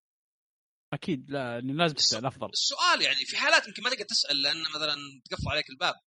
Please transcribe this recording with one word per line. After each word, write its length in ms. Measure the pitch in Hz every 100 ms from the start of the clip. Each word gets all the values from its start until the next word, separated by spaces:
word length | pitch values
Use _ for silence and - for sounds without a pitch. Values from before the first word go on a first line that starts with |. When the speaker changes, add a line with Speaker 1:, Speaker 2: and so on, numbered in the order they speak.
| _ _ _ _ _ _ _ _ _
Speaker 1:
أكيد 380 | 143 - 247 190
لا، 280 | 139 127 120
لازم 360 | 127 143 170 147
تسأل 300 | - 110 127
Speaker 2:
الس-، 80 |
Speaker 1:
أفضل. 160 | - 104
Speaker 2:
السؤال 520 | - - 277 349 311
يعني 240 | 143 135 131
في 120 | -
حالات 300 | 269 320 226
يمكن 160 | 196
ما 60 | 226
تقدر 160 | 262 202
تسأل 360 | 220 - 143
لأن 200 | 139 151
مثلا 600 | 160 151 151 147 143 135 -
تقفل 240 | 185 147
عليك 200 | 147 147
الباب. 260 | 131 170 123